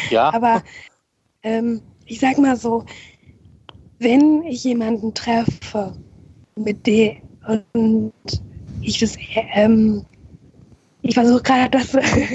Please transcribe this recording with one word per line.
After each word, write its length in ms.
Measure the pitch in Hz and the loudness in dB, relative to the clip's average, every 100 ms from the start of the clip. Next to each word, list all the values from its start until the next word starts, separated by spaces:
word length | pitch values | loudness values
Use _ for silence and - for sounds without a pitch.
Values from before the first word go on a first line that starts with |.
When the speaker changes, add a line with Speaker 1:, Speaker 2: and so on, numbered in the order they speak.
| - | 0
Speaker 1:
Ja. 220 | 113 139 | 2 2
Speaker 2:
Aber, 300 | 226 233 226 - - - _ _ _ _ _ | 2 2 0 -2 -20 -20 _ _ _ _ _
ähm, 400 | 226 226 233 226 - _ - | -4 -2 -2 -4 -10 _ -18
ich 140 | 226 | -2
sag 180 | 262 269 | 0 4
mal 180 | 269 247 | 2 2
so, 280 | 233 233 - - - _ - _ - _ - - - _ | -2 -4 -6 -20 -20 _ -20 _ -20 _ -20 -20 -20 _
wenn 440 | 233 262 302 302 | 2 4 6 4
ich 200 | 330 247 | -2 -6
jemanden 500 | 262 240 220 226 214 | -2 -2 -2 -2 -4
treffe, 800 | - 240 233 226 - - 214 190 - - - - - _ - | -6 -2 0 0 -4 -8 -8 -8 -12 -20 -20 -20 -20 _ -8
mit 300 | 214 208 - | -6 -4 0
dem, 300 | 214 214 - - - - 214 - | 2 2 -2 -20 -18 -6 -6 -4
und 380 | 233 220 220 214 - - - - - - - | -2 0 0 -2 -10 -8 -8 -8 -18 -14 -8
ich 180 | - - | -6 -2
das, 180 | 220 - - - - | -2 -4 -6 -6 -4
ähm, 500 | 208 214 220 220 208 - _ - - - _ - _ _ _ | 0 4 4 2 0 -8 _ -20 -20 -20 _ -20 _ _ _
ich 120 | - | -2
versuche 280 | 247 240 247 | 2 4 4
gerade, 280 | 262 254 254 | 2 2 2
das 260 | 269 240 269 294 - 285 | 0 0 0 2 0 -2